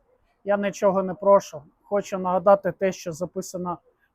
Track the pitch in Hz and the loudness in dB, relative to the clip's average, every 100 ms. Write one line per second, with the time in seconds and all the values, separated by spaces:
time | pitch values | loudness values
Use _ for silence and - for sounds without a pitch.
0 | _ _ _ _ 196 202 202 - 202 190 | _ _ _ _ -2 -2 -2 0 0 2
1 | 185 175 196 196 190 151 139 _ - 202 | -2 -2 4 4 4 -12 -20 _ -4 -4
2 | 196 190 185 185 185 196 185 170 190 185 | -2 -4 -2 0 4 4 4 -2 -2 -2
3 | - 156 175 190 180 185 180 165 _ _ | -8 -8 -8 -8 -10 -8 -8 -8 _ _
4 | _ | _